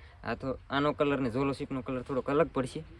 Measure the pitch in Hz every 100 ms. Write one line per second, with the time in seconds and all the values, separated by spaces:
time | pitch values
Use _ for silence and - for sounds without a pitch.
0 | - - - 135 135 123 - 135 147 147
1 | 143 143 131 117 139 131 143 135 127 127
2 | 120 131 127 139 135 135 127 156 -